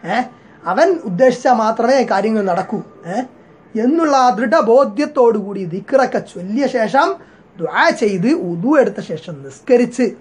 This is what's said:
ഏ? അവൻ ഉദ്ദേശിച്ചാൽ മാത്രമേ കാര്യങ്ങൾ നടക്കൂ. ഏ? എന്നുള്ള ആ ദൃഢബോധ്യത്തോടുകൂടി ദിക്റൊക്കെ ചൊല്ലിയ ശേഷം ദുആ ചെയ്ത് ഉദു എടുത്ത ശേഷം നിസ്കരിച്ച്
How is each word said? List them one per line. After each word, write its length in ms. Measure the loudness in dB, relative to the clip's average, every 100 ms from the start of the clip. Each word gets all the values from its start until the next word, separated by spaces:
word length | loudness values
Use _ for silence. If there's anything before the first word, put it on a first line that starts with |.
| -4
ഏ? 180 | -4 -4 -12 -20 -12 -4
അവൻ 340 | 0 2 0
ഉദ്ദേശിച്ചാൽ 500 | -4 2 2 4 0
മാത്രമേ 540 | 2 0 0 0 2 2
കാര്യങ്ങൾ 320 | 0 0 0
നടക്കൂ. 380 | 0 -2 -4 -8 -8 -16 -8
ഏ? 160 | -8 -8 -14 -20 -20 -10 -2
എന്നുള്ള 360 | 0 2 2 4
ആ 120 | 2
ദൃഢബോധ്യത്തോടുകൂടി 1400 | 2 0 2 4 4 2 -2 -4 2 2 2 -4 -8 -8
ദിക്റൊക്കെ 540 | -10 -2 0 0 -2
ചൊല്ലിയ 480 | -8 -14 -6 -2 -2
ശേഷം 480 | 0 0 2 0 -2 -14 -20 _ -10
ദുആ 320 | -6 0 0
ചെയ്ത് 380 | 2 -2 0 0
ഉദു 540 | 0 -2 -4 2 2
എടുത്ത 180 | 2 -2
ശേഷം 440 | -10 -12 -12 -16
നിസ്കരിച്ച് 720 | -16 -18 0 2 2 0 -4 -4